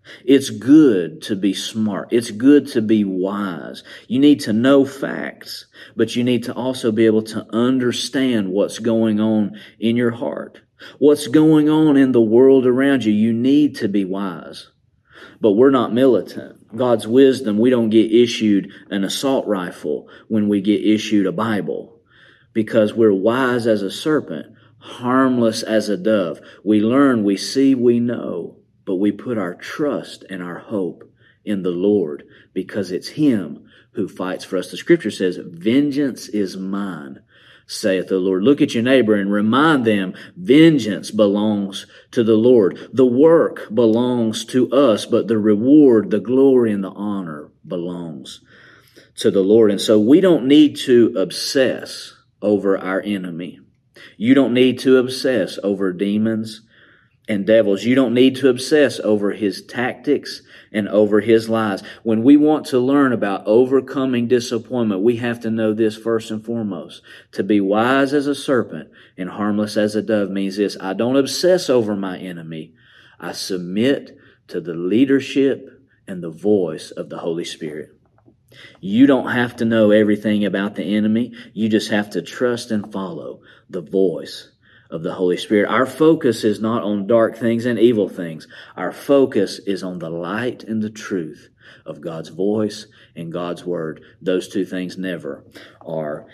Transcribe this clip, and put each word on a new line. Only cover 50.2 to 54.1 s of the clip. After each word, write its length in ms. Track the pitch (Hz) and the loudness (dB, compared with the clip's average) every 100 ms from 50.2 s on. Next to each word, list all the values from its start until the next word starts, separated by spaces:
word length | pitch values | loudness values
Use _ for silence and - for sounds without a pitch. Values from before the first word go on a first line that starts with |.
don't 240 | 185 151 131 | 4 2 4
need 300 | 151 147 - | 6 4 2
to 360 | - 120 110 | 2 4 4
obsess 1000 | 92 92 - - 139 123 73 - - - - _ _ | 0 -4 -6 -4 0 0 -2 -10 -16 -18 -20 _ _
over 380 | 104 101 98 95 | 0 0 0 -2
our 240 | 92 95 | -2 -4
enemy. 580 | 104 101 90 82 92 - _ _ _ - - | -4 -6 -8 -12 -12 -16 _ _ _ -20 -20